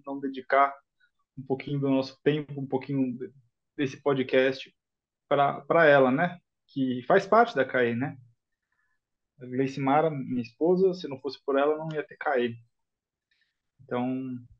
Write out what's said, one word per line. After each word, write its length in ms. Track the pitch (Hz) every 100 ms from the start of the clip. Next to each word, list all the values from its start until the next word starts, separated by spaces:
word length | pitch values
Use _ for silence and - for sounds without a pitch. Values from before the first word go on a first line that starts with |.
| 139
não 140 | 139
dedicar 540 | 139 131 - 135 139 135 _ _ _ _ _ -
um 60 |
pouquinho 380 | 131 135 - 143
do 80 | 135
nosso 280 | 135 131 -
tempo, 380 | 147 151 147 139
um 60 | 131
pouquinho 500 | 131 - 139 127 123
de-, 160 | 123 - _ _ _ -
desse 260 | 139 -
podcast 720 | 143 135 127 131 131 131 - _ _ _ _ _ -
pra, 320 | 143 139 -
pra 240 | - 165 160
ela, 240 | 143 131
né? 280 | 135 175 180 _ _ _
Que 340 | 143 131 127 -
faz 200 | 190 190
parte 300 | 214 233 139
da 80 |
Caê, 300 | 123 131 120
né? 220 | 117 147 - - _ _ _ _ _ _ _ _ _ _ -
A 60 | 127
Gleice 340 | 127 135 143
Mara, 300 | 135 147 160
minha 320 | 143 117 123
esposa, 500 | 117 - 160 180 190
se 120 | 175 147
não 120 | 139
fosse 220 | 143 -
por 120 | - 135
ela, 200 | 143 156
não 120 | 160
ia 100 | 151
ter 140 | - -
Caê. 400 | 151 135 120 117 _ _ _ _ _ _ _ _ _ _ _ _
Então, 540 | - 123 127 131 131 123 120